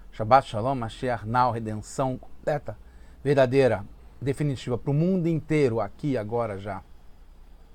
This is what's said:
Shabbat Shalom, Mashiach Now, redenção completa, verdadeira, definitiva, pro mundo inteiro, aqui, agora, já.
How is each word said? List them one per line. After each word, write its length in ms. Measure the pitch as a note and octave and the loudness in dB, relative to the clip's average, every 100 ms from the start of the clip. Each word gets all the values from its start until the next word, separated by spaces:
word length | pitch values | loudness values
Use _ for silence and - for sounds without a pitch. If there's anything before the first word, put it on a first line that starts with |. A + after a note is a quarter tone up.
| - | -20
Shabbat 360 | - G#2+ C3+ - | -8 4 4 4
Shalom, 280 | A2 A#2+ C3+ | -2 -2 -2
Mashiach 500 | A2+ - B2+ A#2 G#2+ | -4 -6 -4 -4 -2
Now, 240 | B2 B2+ | 2 2
redenção 680 | A#2 A2 G#2+ - - C3+ B2+ | 0 -4 -6 -8 -4 -2 -2
completa, 600 | - - - D3 - - - - - - | -10 -8 -4 -4 -6 -14 -18 -20 -20 -6
verdadeira, 640 | C3 C#3 B2+ C3+ B2+ G#2 G2 - - - | 0 4 4 6 6 4 -2 -14 -20 -8
definitiva, 580 | B2 C3+ D3+ B2+ - A#2+ | -4 -2 -2 -2 -4 -4
pro 140 | - | 0
mundo 340 | C#3+ F3 F#3+ E3 | 2 2 2 2
inteiro, 540 | D#3+ - D#3 C3+ A2+ | 0 0 2 4 2
aqui, 360 | G2+ - D3+ B2 | -2 -4 -2 -2
agora, 400 | G#2 A#2+ A#2 G2 | -2 -2 -2 -4
já. 280 | G2+ F#2+ - - - - - - - - - | -8 -10 -12 -20 -20 -20 -20 -20 -20 -20 -20